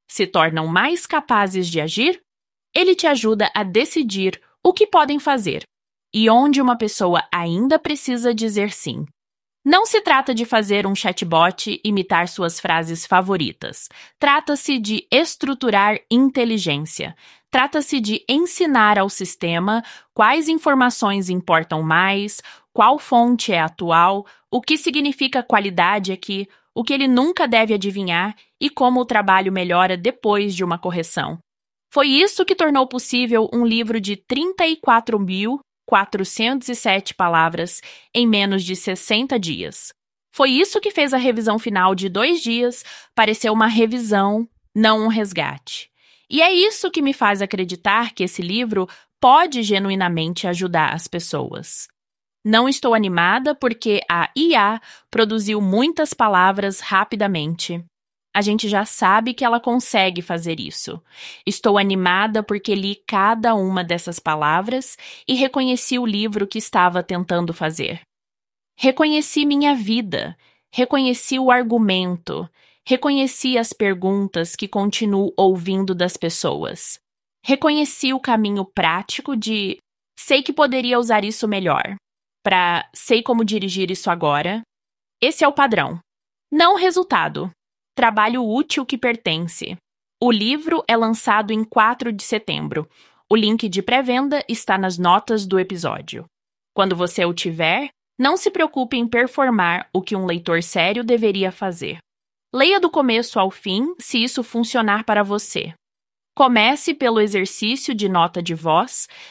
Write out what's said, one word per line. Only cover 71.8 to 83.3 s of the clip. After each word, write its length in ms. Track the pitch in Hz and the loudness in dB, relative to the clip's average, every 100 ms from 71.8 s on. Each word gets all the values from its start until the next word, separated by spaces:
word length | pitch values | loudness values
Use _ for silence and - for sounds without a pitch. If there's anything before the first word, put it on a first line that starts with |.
| 208 185 185 175 - 160 175 _ _ _ - | 2 0 -2 -6 -8 -10 -10 _ _ _ -2
reconheci 720 | 254 285 277 269 - 254 247 | 0 2 0 0 -2 -2 0
as 140 | 226 | -2
perguntas 840 | - 202 185 185 202 196 165 170 | -2 -2 0 -2 0 -2 -4 -6
que 140 | - 202 | -6 -6
continuo 640 | 208 202 - 214 196 202 - | -2 -2 -2 0 0 0 2
ouvindo 560 | 190 185 175 190 190 | 2 2 -2 -2 -2
das 240 | 180 180 - | -2 -4 -2
pessoas. 840 | 165 - 170 - - - - - _ _ _ _ | -6 -4 -4 -4 -8 -8 -10 -12 _ _ _ _
Reconheci 680 | - 277 311 302 294 - 262 | -2 0 2 0 -2 -2 -4
o 80 | 262 | -2
caminho 440 | 262 226 208 202 | 0 0 0 -2
prático 680 | 190 - 170 175 - - 285 | -4 -2 0 0 -6 -10 -6
de 440 | 247 214 220 190 - _ _ _ - | -6 -4 -4 -4 -8 _ _ _ -16
"sei 280 | - 285 | 0 0
que 80 | 285 | 0
poderia 460 | 302 285 262 247 247 | 0 0 2 0 0
usar 260 | 233 214 | 2 0
isso 240 | 202 214 214 | 0 -4 -4
melhor", 480 | 196 170 139 - 202 _ _ _ _ | -2 0 0 -2 -10 _ _ _ _
pra 440 | 202 185 175 175 - | 0 2 2 0 -4
"sei 260 | - - 240 | -12 0 0
como 240 | 233 | 2